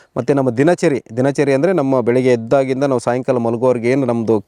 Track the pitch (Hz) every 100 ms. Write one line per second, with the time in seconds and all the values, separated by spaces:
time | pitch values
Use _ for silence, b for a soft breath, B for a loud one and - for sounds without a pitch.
0 | b - 120 139 131 117 151 175 170 123
1 | - 113 135 139 143 135 170 180 135 131
2 | 113 123 127 120 113 139 135 131 143 123
3 | - 123 127 123 117 117 127 120 117 135
4 | 123 117 110 110